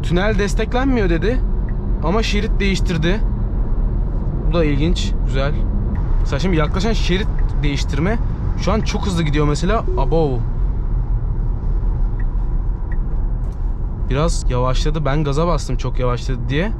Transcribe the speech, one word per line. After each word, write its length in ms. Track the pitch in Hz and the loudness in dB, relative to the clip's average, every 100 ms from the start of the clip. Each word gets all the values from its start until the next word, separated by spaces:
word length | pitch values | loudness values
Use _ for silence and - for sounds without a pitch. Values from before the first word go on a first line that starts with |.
Tünel 360 | - 175 202 202 | 0 0 2 0
desteklenmiyor 680 | 202 - 220 247 277 247 190 | 0 0 0 0 0 2 2
dedi. 300 | 165 175 262 - - - - - - | 2 2 0 0 -2 -2 -2 -2 -2
Ama 200 | 156 214 | 0 0
şerit 360 | - 208 - - | 0 0 0 0
değiştirdi. 600 | 196 185 - 165 160 208 - - - - - - - - - - - - 147 | 2 0 0 0 0 0 0 -2 -2 -2 0 0 0 0 -2 -2 -2 -2 0
Bu 40 | |
da 120 | 165 151 | 2 2
ilginç, 480 | 143 143 - - - - | 2 2 2 0 0 0
güzel. 280 | 135 139 147 - - - - - - | 0 0 0 0 0 0 0 0 2
Mesela 200 | - 143 | 2 0
şimdi 160 | 170 165 | 2 2
yaklaşan 380 | 151 185 226 | 2 0 0
şerit 340 | 214 - 180 185 - - - | 2 2 0 0 0 0 0
değiştirme 540 | 143 139 - 147 175 233 - - - - | 0 0 -2 0 0 0 -2 -2 -2 -2
şu 100 | - | 0
an 100 | 214 | 0
çok 240 | - 190 196 | 0 -2 -2
hızlı 180 | 170 | 0
gidiyor 240 | 156 143 147 | 0 2 2
mesela. 360 | 147 175 160 - 123 | 0 0 0 0 0
Abo. 420 | 135 165 147 120 110 - - - - - - - - - - - - - - - - - - - - - - - - - - - - - - - - - - - - | 2 2 2 0 -2 0 0 0 0 0 0 0 0 -2 -2 -2 0 0 0 0 0 0 0 0 0 0 0 -2 -2 -2 0 0 0 -2 -2 -4 -4 -2 -4 -2 0
Biraz 420 | 127 165 - - | 2 2 2 0
yavaşladı. 540 | 123 127 127 147 156 143 | 2 2 2 2 0 0
Ben 180 | 147 | 0
gaza 240 | 147 139 170 | 0 0 2
bastım 300 | 156 - 127 | 0 0 -2
çok 220 | 131 120 | -2 0
yavaşladı 400 | 123 123 120 123 117 | 0 -2 -2 -4 -2
diye. 220 | 139 202 - | -2 -2 -2